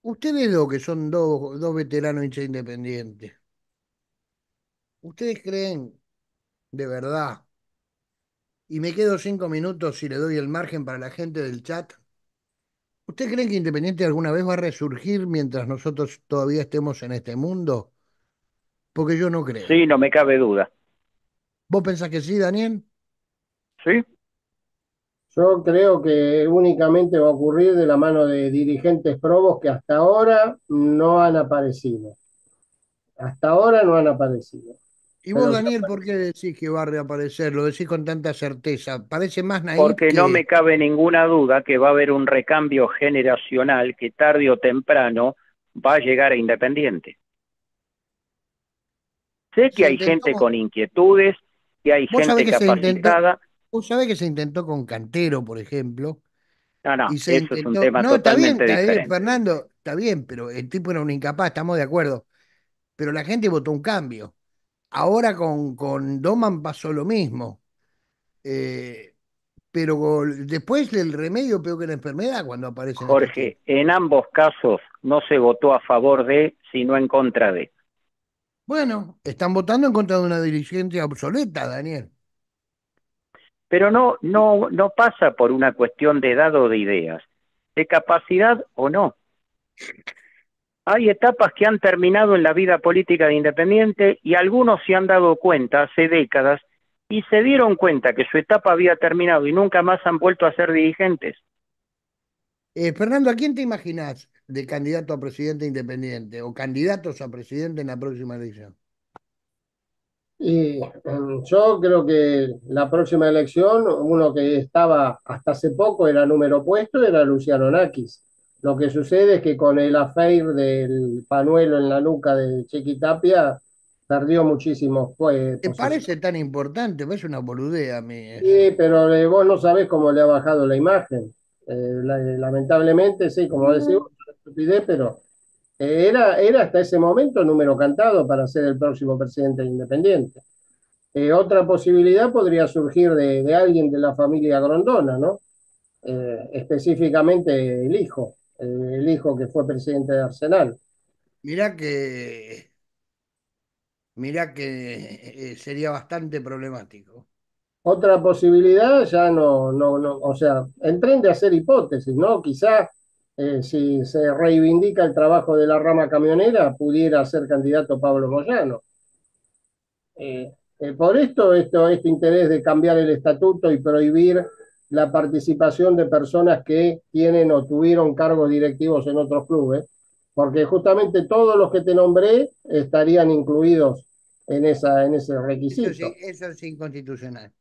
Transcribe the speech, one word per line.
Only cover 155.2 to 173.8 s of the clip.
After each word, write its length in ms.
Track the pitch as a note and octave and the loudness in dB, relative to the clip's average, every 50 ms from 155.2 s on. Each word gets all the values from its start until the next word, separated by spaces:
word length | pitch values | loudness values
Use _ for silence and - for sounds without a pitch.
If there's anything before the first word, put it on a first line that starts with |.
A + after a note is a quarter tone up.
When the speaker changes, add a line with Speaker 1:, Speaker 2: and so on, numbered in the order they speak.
| B2 B2+ A#2 C3+ C3 B2+ | -20 -20 -20 -18 -18 -18
Speaker 1:
eh, 40 | A#2+ | -18
sería 340 | - - C#3 C#3+ C#3+ D3+ D3+ | -18 -16 -14 -10 -8 -8 -8
bastante 500 | D3 C3+ - _ E3+ E3+ D#3+ D#3 D3 C#3+ | -8 -10 -12 _ -12 -12 -10 -10 -12 -12
problemático. 880 | B2+ C3 C3 C3 C3 C3+ C3 A#2+ G2+ _ - G#2 G2 F#2+ A2 B2 _ _ _ _ _ _ _ _ _ _ _ _ _ | -12 -12 -14 -12 -12 -14 -14 -16 -18 _ -20 -20 _ _ _ -20 _ _ _ _ _ _ _ _ _ _ _ _ _
Speaker 3:
Otra 380 | F3 F#3+ F3+ G#3 G3 F#3+ F3+ | 0 0 4 4 4 4 4
posibilidad, 840 | E3 F#3 F3 F3+ F3+ F3 F3 F3 F#3 F#3 F#3 G3+ A3+ B3+ C#4 C#4 A#3 | 4 2 2 4 4 6 6 8 8 6 6 6 6 6 6 4 4
ya 240 | - E3+ F3 F3 E3+ | 4 2 2 4 4
no, 400 | E3+ D#3+ D3+ D3 C#3 C3+ C3 C3 | 4 4 4 4 4 2 0 -2
no, 260 | C3 C#3 C#3+ C#3+ C#3+ | -2 0 0 0 0
no, 200 | C#3+ D3 C#3+ C#3+ | 0 -2 -4 -6
o 180 | C3+ C#3+ C#3 C3+ | -4 -4 -4 -2
sea, 300 | C3+ D#3 D3 C3+ C3 C3 - _ _ | 0 0 0 0 0 -4 -8 _ _
en 180 | F3+ D#3 E3+ F3 | -2 -2 0 0
tren 220 | G3+ B3+ C#4 C4 | 2 2 4 4
de 80 | G#3 F#3 | 4 2
hacer 240 | - - G3+ G3 F3 | 2 4 2 2 2
hipótesis, 600 | D#3+ D#3+ G#3+ C4+ A#3+ E3+ - D3 B2 - C3+ B2+ | 2 4 4 2 2 2 0 -6 -6 -4 -4 -2
¿no? 260 | C3+ F3+ G#3+ A3+ F3+ | 0 2 2 0 -2
Quizá, 480 | - D3+ C3+ C3 G3 A3 A3 G#3+ F#3+ - _ _ _ _ _ _ _ _ _ | -2 -6 -4 0 2 2 4 2 0 -2 _ _ _ _ _ _ _ _ _
eh, 240 | - C#3+ C#3+ C#3+ C3 B2+ | -8 -6 -4 -4 -6 -6
si 400 | - - D3 C#3+ C#3+ C#3+ C3+ B2+ | -4 -4 -2 -2 0 -2 -2 -4
se 280 | B2+ - D#3 D3+ D3 C#3 | -4 -2 0 0 0 0
reivindica 680 | D3 E3 E3 E3 D#3+ D#3+ D#3+ E3 F3 F#3+ G3+ - G3 F3 | 2 2 4 4 4 4 4 4 2 2 0 2 0 0
el 80 | D#3 C#3 | 0 2
trabajo 420 | D3+ D#3 D#3 F3 E3+ - E3 D#3 | 2 2 4 2 2 2 0 0
de 120 | D3+ D3+ | 2 2
la 100 | D3+ D#3 D#3 | 2 2 0
rama 300 | D3+ E3 E3 D#3+ D#3 C3 | 2 2 2 2 0 0
camionera, 640 | D3+ D3 D3+ D#3 D#3+ F3 G3+ A#3 A#3 G#3+ D#3+ C3+ C3 | 0 0 2 2 2 2 2 2 4 2 2 2 0
pudiera 480 | - D3 D3 D3 D#3+ E3 D#3+ D3+ C#3+ C3+ | -4 -4 -2 0 0 2 2 2 2 0
ser 220 | C3+ - D#3 C#3+ | 0 -4 -6 -2
candidato 520 | C3+ D3 C#3 C3+ C#3 D3 D3+ D3 C#3+ C#3 C3 | -2 -2 -2 0 0 0 0 0 -2 -4 -2
Pablo 280 | C#3 C#3 C#3 C3+ C3+ B2+ | 0 0 0 0 -2 -2
Moyano. 520 | C3+ C#3+ C#3+ G#3+ B3 A3+ E3 C3 A#2+ A2 _ _ _ _ _ _ _ _ _ _ _ _ _ _ _ _ _ _ _ _ _ _ _ _ _ _ _ | -4 -4 -4 -2 -2 -2 -2 -4 -6 -10 _ _ _ _ _ _ _ _ _ _ _ _ _ _ _ _ _ _ _ _ _ _ _ _ _ _ _
Eh, 360 | - C#3 C#3 B2+ B2+ B2+ C3+ _ _ _ _ _ _ | -16 -12 -12 -10 -10 -12 -14 _ _ _ _ _ _
eh, 140 | D3 C#3+ C3+ | -10 -10 -4
por 240 | C3+ E3 F3+ G#3 | 0 2 2 4
esto, 360 | C4+ D4 - - - G#3 F#3 F3+ | 4 2 0 2 2 4 6 6
esto, 340 | F3 E3+ - F#3+ E3+ E3 E3+ | 4 2 2 2 2 4 4
este 200 | F3 E3+ - E3 | 2 0 0 -2
interés 400 | E3 D3 F3 E3 E3+ F3+ F3 D#3 | 0 2 2 2 4 4 2 2
de 120 | D#3+ D3+ | 0 0
cambiar 360 | C3 D#3 D3+ D#3 D#3+ E3+ E3 | 0 0 2 2 2 4 2
el 120 | E3 D#3+ D#3 | 2 2 2
estatuto 640 | D3+ C#3 - D#3 D3 C#3 F#3+ F#3+ F#3 F3+ - E3 | 0 0 0 -2 0 4 2 2 2 2 0 0
y 60 | D3+ C3 | 0 0